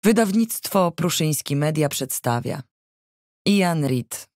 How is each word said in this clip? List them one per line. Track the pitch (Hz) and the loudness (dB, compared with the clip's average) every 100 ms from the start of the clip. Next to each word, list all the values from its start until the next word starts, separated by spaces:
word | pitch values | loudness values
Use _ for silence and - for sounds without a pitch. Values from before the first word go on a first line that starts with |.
| 202 | 4
Wydawnictwo | 226 220 208 226 - - 196 175 | 4 2 2 0 -4 -2 2 2
Pruszyński | 165 170 - 156 147 - 143 | 0 -2 0 0 -2 -2 -2
Media | 151 156 147 | 0 0 0
przedstawia. | - 131 - 123 120 110 113 - _ _ _ _ _ _ _ - | -2 -6 -4 -2 -2 -2 -8 -12 _ _ _ _ _ _ _ 0
Ian | 202 180 165 | 2 2 0
Reed. | 143 127 117 - - | 0 -2 -4 -12 -16